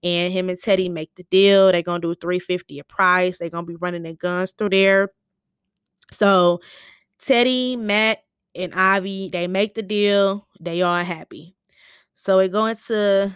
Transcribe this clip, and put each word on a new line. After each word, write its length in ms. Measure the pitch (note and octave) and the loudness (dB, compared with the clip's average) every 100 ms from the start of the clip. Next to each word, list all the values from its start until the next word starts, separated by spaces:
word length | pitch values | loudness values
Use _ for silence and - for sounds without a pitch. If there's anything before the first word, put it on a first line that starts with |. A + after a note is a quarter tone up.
And 300 | F3 F3 F3 | -2 -2 -2
him 180 | F#3 F#3 | -2 -4
and 100 | F3+ | -4
Teddy 280 | - F#3+ F#3 | 0 0 0
make 260 | E3+ D#3+ | -4 -10
the 80 | _ F3+ | _ 0
deal. 400 | F#3 G3 G3 F#3+ | 4 6 8 6
They 120 | F3+ | 4
gonna 180 | E3+ F3 | 0 -4
do 140 | E3+ E3+ | -4 -6
three 240 | E3+ F3+ | -4 -4
fifty 400 | F3+ F3+ - C#3+ | -4 -6 -6 -16
a 40 | |
price. 540 | C#3+ - F#3+ F3+ F#3 F3+ | -18 -2 2 2 0 -2
They 100 | E3+ | -10
gonna 180 | E3+ E3+ | -8 -10
be 100 | E3+ | -8
running 260 | F3+ F3 | -6 -6
their 120 | E3 | -10
guns 360 | E3 F3+ F3+ F#3 | -8 -4 -4 -4
through 200 | - G#3 | -4 -2
there. 420 | F#3+ F#3+ G3 G3 _ _ _ _ _ _ _ _ _ _ | 2 4 4 0 _ _ _ _ _ _ _ _ _ _
So 480 | - G3+ F#3+ F3 F3 - - - - _ _ | -2 2 4 4 0 -6 -20 -20 -20 _ _
Teddy, 560 | - A#3+ B3 B3+ B3+ B3 | 0 2 2 0 -2 -4
Matt, 480 | G#3+ G#3 A3 A3 _ _ _ | -2 0 0 -2 _ _ _
and 200 | - F3+ | -10 -8
Avi, 560 | D3 F#3+ G3 F#3+ G3 F#3+ | -2 0 0 -2 -8 -6
they 140 | F3+ F3 | -6 -4
make 280 | F#3+ G#3+ | -2 -2
the 80 | A3 | -4
deal. 680 | G3 G#3 G3+ G3+ G3 G3+ - _ | -6 0 2 2 2 -2 -10 _
They 220 | E3+ E3+ | -8 -2
all 220 | F3+ F3 | 0 0
happy. 500 | F3 E3 - - E3 _ _ _ _ _ _ | -4 -8 -12 -18 -20 _ _ _ _ _ _
So 220 | _ - F#3+ | _ 0 2
we 120 | F#3+ | 2
go 180 | F#3+ A3 | 0 -2
into 680 | A3+ - A3 G#3 G3 G3 | -4 -4 -2 2 2 0